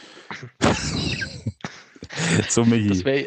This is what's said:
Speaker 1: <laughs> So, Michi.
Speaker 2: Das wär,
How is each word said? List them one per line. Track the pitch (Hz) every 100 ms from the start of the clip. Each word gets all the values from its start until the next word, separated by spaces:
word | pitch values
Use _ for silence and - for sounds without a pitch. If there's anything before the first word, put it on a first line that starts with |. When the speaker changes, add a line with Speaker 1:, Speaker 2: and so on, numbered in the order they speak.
| - - - - 123 -
Speaker 1:
<laughs> | - - - - 1077 - 1077 - - - - - - - - - 85 85 101
So, | 117
Michi. | 117 117 104
Speaker 2:
Das | 92
wär, | 131 139